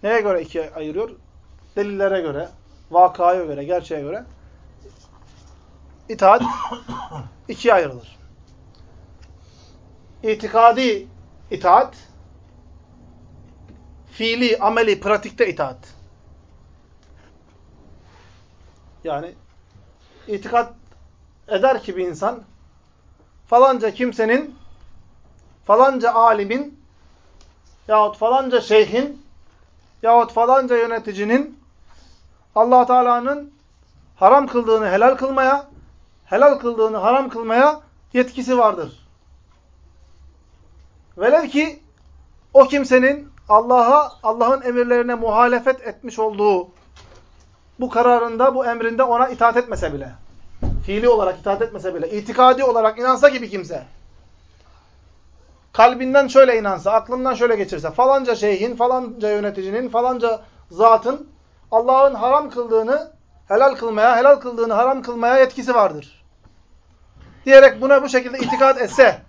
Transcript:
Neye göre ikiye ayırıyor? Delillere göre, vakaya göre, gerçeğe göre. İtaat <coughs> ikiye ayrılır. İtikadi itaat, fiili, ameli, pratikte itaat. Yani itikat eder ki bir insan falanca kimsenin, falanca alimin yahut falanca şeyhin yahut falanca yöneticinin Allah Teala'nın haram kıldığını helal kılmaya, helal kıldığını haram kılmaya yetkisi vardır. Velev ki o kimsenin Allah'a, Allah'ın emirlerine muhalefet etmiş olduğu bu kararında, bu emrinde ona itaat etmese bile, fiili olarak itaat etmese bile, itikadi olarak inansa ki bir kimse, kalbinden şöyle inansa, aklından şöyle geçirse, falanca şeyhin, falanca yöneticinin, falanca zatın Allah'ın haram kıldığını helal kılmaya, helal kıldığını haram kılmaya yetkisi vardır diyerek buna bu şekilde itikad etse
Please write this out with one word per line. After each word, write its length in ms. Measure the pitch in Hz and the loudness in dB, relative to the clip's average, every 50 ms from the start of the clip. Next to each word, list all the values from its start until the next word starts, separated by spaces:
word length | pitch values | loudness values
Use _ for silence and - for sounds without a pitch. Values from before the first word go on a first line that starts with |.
| - | -4
Neye 180 | 202 226 233 | -2 -2 -2
göre 220 | 214 208 190 175 160 | -2 -2 -4 -4 -4
ikiye 320 | 160 - 170 160 151 - | -8 -10 -10 -10 -10 -12
ayırıyor? 360 | 165 156 151 156 180 220 226 - - _ _ _ - _ _ - - _ - _ | -14 -12 -10 -8 -8 -10 -10 -12 -20 _ _ _ -20 _ _ -20 -20 _ -14 _
Delillere 440 | - 202 208 202 196 196 196 196 190 | -8 -6 -6 -4 -4 -2 -2 -2 -4
göre, 280 | 170 160 143 143 165 - - - _ _ _ - - _ | -6 -6 -8 -8 -10 -12 -16 -20 _ _ _ -20 -20 _
vakaya 540 | 170 175 180 180 180 - 180 175 180 185 175 | 2 4 4 4 4 0 0 0 0 0 -4
göre, 200 | 156 147 139 139 | -8 -10 -12 -8
gerçeğe 360 | 147 180 180 160 - 165 151 | -6 -6 -6 -6 -8 -12 -10
göre. 240 | 139 143 170 214 247 - - _ _ - _ - - - - - - - - _ _ _ - - - - - - - - - - _ _ - - - - - _ _ - | -10 -10 -12 -12 -14 -18 -20 _ _ -20 _ -20 -20 -20 -20 -20 -20 -20 -20 _ _ _ -20 -20 -20 -20 -20 -20 -20 -20 -20 -20 _ _ -20 -20 -20 -20 -20 _ _ -16
İtaat 340 | 226 - 196 190 208 247 247 240 - - - - - - - - 240 | -8 0 4 4 4 4 2 -2 -6 -8 -10 -12 -12 -14 -14 -16 -14
<coughs> 520 | - - - - 151 - - - - - - | -14 -14 -16 -16 -16 -16 -18 -20 -20 -18 -18
ikiye 260 | - - - 233 220 | -16 -4 0 2 2
ayrılır. 440 | 190 170 143 131 123 - - - - - - - _ - _ - _ - - - _ - - - - - - - - - - - - - - - - - - - - _ - - - _ - - - - | 2 2 -2 -8 -14 -20 -20 -20 -20 -20 -20 -20 _ -20 _ -20 _ -20 -20 -20 _ -20 -20 -20 -20 -20 -20 -20 -20 -20 -20 -20 -20 -20 -20 -20 -20 -20 -20 -20 -20 _ -20 -20 -20 _ -20 -20 -10 -6
İtikadi 840 | 220 220 214 220 208 - 220 226 233 233 240 262 254 220 196 190 - - - - - - - - - | -6 -6 -4 -6 -4 0 4 6 6 4 4 0 -2 -2 -4 -6 -14 -20 -20 -20 -20 -20 -20 -16 -14
itaat, 460 | 214 175 - - 180 220 269 269 - - - - - - - - - _ - _ _ - _ - - - - _ - _ - - - - - - - - - - - _ - - - - _ - - - - - | -14 -4 0 4 4 4 2 0 -8 -20 -20 -20 -20 -20 -20 -20 -20 _ -20 _ _ -20 _ -20 -20 -20 -20 _ -20 _ -20 -20 -20 -20 -20 -20 -20 -20 -20 -20 -20 _ -20 -20 -20 -20 _ -20 -20 -20 -20 -20
fiili, 480 | - - 220 226 226 240 247 240 226 - | -12 -6 -6 -4 -2 -2 -2 -2 -2 0
ameli, 420 | - 208 226 226 233 220 202 185 | -2 -2 0 0 0 0 -2 -4
pratikte 480 | - 202 208 208 208 214 - - 240 196 | -2 -2 -2 -2 -4 -10 -4 -4 -4 -4
itaat. 300 | 170 - 151 135 123 - - - - - - - - _ _ - - - _ _ _ _ _ _ - _ _ _ _ _ _ _ - - - - _ _ _ _ _ _ _ _ _ _ - - - - _ - _ - _ - - - _ _ _ _ - - _ _ _ - - _ - | -2 -6 -8 -8 -8 -14 -20 -20 -20 -20 -20 -20 -20 _ _ -20 -20 -20 _ _ _ _ _ _ -20 _ _ _ _ _ _ _ -20 -20 -20 -20 _ _ _ _ _ _ _ _ _ _ -20 -20 -20 -20 _ -20 _ -20 _ -20 -20 -20 _ _ _ _ -20 -20 _ _ _ -20 -20 _ -12
Yani 300 | 165 151 143 156 175 - - _ _ _ _ _ _ _ - _ _ _ _ _ _ _ _ - - | -10 -10 -10 -10 -12 -18 -20 _ _ _ _ _ _ _ -20 _ _ _ _ _ _ _ _ -14 -12
itikat 440 | 214 196 202 - 233 240 233 233 - - - _ - _ - - _ _ _ _ _ _ _ - | -12 -12 -10 -4 -2 -2 -2 -2 -10 -20 -20 _ -20 _ -20 -20 _ _ _ _ _ _ _ -6
eder 340 | 214 190 196 - 262 226 - | -4 0 0 0 0 -2 -4
ki 140 | - 185 | -10 -8
bir 120 | 185 185 180 | -8 -8 -8
insan 340 | 170 151 196 208 247 233 214 _ _ _ _ _ _ _ _ _ _ _ _ _ _ _ _ _ _ _ _ | -8 -6 -8 -8 -8 -8 -16 _ _ _ _ _ _ _ _ _ _ _ _ _ _ _ _ _ _ _ _
falanca 480 | _ - 240 262 269 262 247 208 220 202 | _ 2 4 4 4 2 0 -4 -6 -4
kimsenin, 600 | - 254 247 226 - 220 220 233 269 302 294 - - - - - - - - - - - _ _ _ _ _ _ _ _ _ _ _ _ | -4 -6 -6 -4 -4 -2 -2 -2 -2 -4 -6 -16 -20 -20 -20 -20 -20 -20 -20 -20 -20 -20 _ _ _ _ _ _ _ _ _ _ _ _
falanca 480 | - 202 220 254 269 269 254 226 233 240 | 0 2 4 4 2 2 0 -2 -2 2
alimin 680 | 226 226 233 220 214 202 196 220 262 294 294 - - _ _ _ _ _ _ _ _ _ _ _ - - _ _ _ _ _ _ _ _ - | 4 4 4 2 2 -2 -6 -6 -6 -8 -10 -14 -20 _ _ _ _ _ _ _ _ _ _ _ -20 -20 _ _ _ _ _ _ _ _ -2
yahut 280 | 214 214 214 208 208 | 0 0 0 0 -2
falanca 440 | - 220 226 247 269 269 262 247 240 | -4 -2 0 0 0 -2 0 -2 -2
şeyhin 640 | - - 214 214 214 - 196 233 269 294 285 - - - - - - _ _ _ _ _ _ _ _ _ _ _ - | 0 2 2 2 2 2 0 -4 -4 -6 -8 -16 -20 -20 -20 -20 -20 _ _ _ _ _ _ _ _ _ _ _ 0
yahut 300 | 226 233 240 233 226 233 | 2 4 4 2 2 0
falanca 440 | 226 233 240 262 269 262 247 247 | -2 2 2 2 2 2 0 -2
yöneticinin 840 | 233 226 233 233 226 226 220 202 190 208 214 233 262 285 302 - _ _ _ _ _ _ _ - - _ _ - _ _ - _ _ _ _ _ | -2 -2 -2 -4 -8 -8 -10 -8 -8 -4 -2 -2 -2 -2 -4 -12 _ _ _ _ _ _ _ -20 -20 _ _ -20 _ _ -20 _ _ _ _ _
Allah 320 | 214 226 240 254 247 247 | 0 2 4 4 4 4
Teala'nın 680 | 247 247 254 247 247 240 240 240 262 285 294 294 285 _ _ _ _ _ _ _ _ _ _ _ _ _ | 4 2 2 2 2 0 -2 -2 -6 -6 -8 -8 -16 _ _ _ _ _ _ _ _ _ _ _ _ _
haram 300 | _ 190 190 247 285 277 | _ 4 4 4 4 2
kıldığını 440 | 254 - 240 233 220 226 220 220 202 | 0 -4 -6 -2 0 -2 0 0 -2
helal 260 | 180 196 220 254 269 | 0 2 2 2 2
kılmaya, 500 | 262 262 269 269 262 262 262 277 285 285 - - - - - - - _ _ _ _ _ | 0 -4 -6 -2 0 0 0 0 -2 -4 -10 -20 -20 -20 -20 -20 -20 _ _ _ _ _
helal 340 | _ - 208 269 294 277 277 | _ 0 4 4 4 4 2
kıldığını 380 | - 240 233 220 220 220 220 | -4 -8 -2 -2 -2 -2 -2
haram 320 | 214 185 214 240 269 277 254 | -2 -2 0 0 0 -2 -4
kılmaya 520 | - 226 226 226 220 240 269 294 302 302 - _ _ _ _ _ _ | -8 -10 -6 -4 0 2 2 2 0 -2 -10 _ _ _ _ _ _
yetkisi 460 | 247 254 247 - 262 247 240 254 247 | -4 -4 -2 -4 -12 -6 -4 0 2
vardır. 480 | 233 214 196 175 160 123 - - - _ _ _ _ _ _ _ _ _ _ _ _ _ _ _ _ _ _ _ - _ - _ - - _ _ _ _ _ _ _ _ _ _ - _ _ _ _ _ _ - | 2 2 0 -2 -10 -14 -14 -20 -20 _ _ _ _ _ _ _ _ _ _ _ _ _ _ _ _ _ _ _ -20 _ -20 _ -20 -20 _ _ _ _ _ _ _ _ _ _ -20 _ _ _ _ _ _ -4
Velev 300 | 185 233 277 320 320 262 | -2 2 2 2 0 0
ki 340 | - 277 302 320 302 294 _ _ _ _ _ _ - - _ _ _ _ _ _ _ | -2 -4 -4 -4 -6 -14 _ _ _ _ _ _ -20 -20 _ _ _ _ _ _ _
o 100 | 262 269 | 6 6
kimsenin 640 | 262 - 285 269 254 254 254 254 269 285 294 285 - - - _ - | 6 4 -4 -2 2 2 2 2 2 0 -2 -8 -20 -20 -20 _ 2
Allah'a, 640 | 208 214 233 240 247 247 233 233 269 294 294 262 - _ - | 2 2 4 4 2 2 4 4 4 2 2 0 -6 _ -4
Allah'ın 400 | 220 226 233 240 233 262 262 - | -4 -2 0 0 0 0 -2 -4
emirlerine 520 | 254 240 247 240 240 247 240 240 247 247 | -6 -4 -2 -2 0 0 -2 -2 -2 -6
muhalefet 720 | 233 226 226 208 220 240 247 247 240 240 262 254 262 - | -6 -4 -2 2 2 2 2 2 0 -2 -2 -4 -4 -6
etmiş 320 | 233 - - - 247 220 - | -14 -16 -14 -16 -16 -8 -4
olduğu 500 | 220 220 214 196 208 208 202 180 180 - - _ _ _ _ - - - - - _ _ _ _ _ _ _ _ _ _ _ _ | -4 -4 -2 -2 0 0 0 0 -2 -8 -16 _ _ _ _ -20 -20 -20 -20 -20 _ _ _ _ _ _ _ _ _ _ _ _
bu 100 | 254 247 | -10 -6
kararında, 640 | - 226 240 247 240 240 233 233 226 226 247 269 254 | -2 0 2 2 2 2 0 -4 -4 0 0 0 0
bu 120 | 254 262 | 0 -4
emrinde 360 | 240 233 240 226 226 233 226 262 | -4 -4 -4 -4 -6 -2 -2 0
ona 260 | 247 233 233 254 262 | 0 2 0 0 -2
itaat 280 | 254 247 233 233 226 | -2 0 0 0 2
etmese 360 | 240 247 233 220 185 - 160 147 | 0 -4 -4 -8 -8 -6 -8 -8
bile, 200 | 139 139 127 - - - - - - - - - - - - - - - | -8 -12 -14 -18 -20 -20 -20 -20 -20 -20 -20 -14 -8 -6 -4 -4 -4 -4
fiili 220 | - 196 208 226 247 | -6 -6 0 2 2
olarak 300 | 240 220 202 185 185 - | 2 2 0 -2 -4 -6
itaat 240 | - 208 196 202 233 | -4 -6 -4 -4 -4
etmese 320 | 226 214 185 156 185 175 | -6 -8 -10 -10 -10 -8
bile, 160 | 175 156 165 | -8 -8 -8
itikadi 540 | 214 208 208 208 214 220 254 254 254 247 269 | -8 -10 -10 -10 0 4 4 4 6 4 0
olarak 340 | 254 233 233 220 220 220 220 | 0 0 2 0 0 -2 -2
inansa 320 | 240 254 262 254 - 285 | -2 -2 -2 4 4 4
ki 120 | 269 254 240 | 4 2 -10
bir 80 | 202 | -10
kimse, 340 | 190 196 180 160 170 151 - - - - _ - _ - _ _ _ _ _ _ _ _ _ _ _ _ _ _ _ _ _ _ _ _ _ _ _ _ _ _ _ _ _ _ _ | -10 -12 -12 -10 -14 -14 -14 -16 -20 -20 _ -20 _ -20 _ _ _ _ _ _ _ _ _ _ _ _ _ _ _ _ _ _ _ _ _ _ _ _ _ _ _ _ _ _ _
kalbinden 540 | - 220 247 254 247 262 254 262 285 277 | 4 4 4 4 2 -6 0 2 2 2
şöyle 320 | 262 262 269 269 254 240 226 | 4 6 6 6 6 6 0
inansa, 340 | 214 202 190 175 180 196 214 | -2 -4 -6 -4 -4 0 -2
aklından 420 | 226 214 220 240 254 254 262 254 | -2 -2 -2 -8 -6 -4 -4 -4
şöyle 220 | 202 233 240 226 | -2 -2 -2 0
geçirse, 340 | 202 196 185 190 160 143 160 | -2 -4 -6 -8 -8 -8 -8
falanca 440 | 156 - 247 262 269 269 262 240 233 | -2 0 2 2 2 0 0 -2 -4
şeyhin, 420 | 202 196 208 202 185 202 240 247 | -2 -2 -2 -2 -2 -4 -6 -4
falanca 540 | 240 233 247 254 254 254 233 226 240 208 214 | -2 -2 -2 -2 -4 -6 -8 -12 -8 -6 -4
yöneticinin, 580 | 208 208 208 208 202 202 190 190 196 226 254 247 | -4 -4 -4 -6 -8 -8 -10 -8 -8 -8 -8 -4
falanca 520 | - 226 240 254 254 247 226 233 220 214 - - _ _ - _ | -4 -2 -2 -2 -4 -2 -2 -4 -4 -4 -8 -16 _ _ -20 _
zatın 580 | 170 165 214 226 226 220 - 226 269 294 - - _ _ _ _ _ _ _ _ - | -4 2 4 4 4 4 2 -4 -6 -6 -10 -18 _ _ _ _ _ _ _ _ -2
Allah'ın 420 | 220 233 247 262 262 269 277 262 | -2 0 2 2 4 4 2 2
haram 360 | 214 214 247 269 294 302 269 | 0 -2 0 0 0 -2 -4
kıldığını 640 | - 240 240 226 220 226 220 220 262 302 320 - _ _ _ _ _ _ _ _ | -8 -10 -6 -2 -2 -2 0 -2 -4 -4 -6 -10 _ _ _ _ _ _ _ _
helal 260 | 196 220 262 277 262 | 0 2 2 2 0
kılmaya, 420 | - 233 233 220 214 214 240 254 | 0 -8 -6 -4 0 2 2 2
helal 200 | 226 247 277 285 | 4 4 4 4
kıldığını 360 | 277 277 247 240 226 226 226 220 | 4 2 -12 -6 -6 -4 -2 0
haram 300 | 202 240 262 269 269 - | 0 0 0 -2 -4 -6
kılmaya 360 | 240 240 233 233 240 254 269 | -10 -8 -4 -2 0 4 4
yetkisi 360 | 262 254 262 - 247 247 247 | 2 2 0 -10 -6 -2 0
vardır 500 | 240 208 185 156 151 143 - _ _ _ _ _ _ _ - _ _ _ _ _ _ _ _ _ _ _ _ _ - - - - - - | 2 2 0 0 -6 -16 -18 _ _ _ _ _ _ _ -20 _ _ _ _ _ _ _ _ _ _ _ _ _ -20 -20 -20 -20 -12 0
diyerek 340 | 269 269 269 269 269 - 214 | 8 10 10 10 10 6 4
buna 220 | 240 262 285 277 269 | 0 2 2 2 2
bu 60 | 277 | 0
şekilde 300 | 254 254 254 247 240 269 | -4 -4 -4 -4 -8 -8
itikad 420 | 254 247 277 240 269 269 269 269 | -6 -4 -2 2 2 2 2 0
etse 420 | 240 196 - - 262 226 170 - - | -2 -6 4 4 4 4 4 0 -10